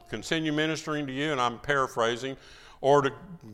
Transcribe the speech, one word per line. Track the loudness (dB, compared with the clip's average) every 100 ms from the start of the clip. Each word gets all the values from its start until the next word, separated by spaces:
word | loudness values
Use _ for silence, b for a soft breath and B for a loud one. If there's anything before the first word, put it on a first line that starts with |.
| -10
continue | -8 -2 -2 0
ministering | 0 0 -2 -4 -6 -4
to |
you," | -4 -2
and | 0
I'm | 0 0
paraphrasing, | 0 0 0 2 0 0 -6 -10 b b b b
"or | 6 6
to | 4 -2 -16 -18 -18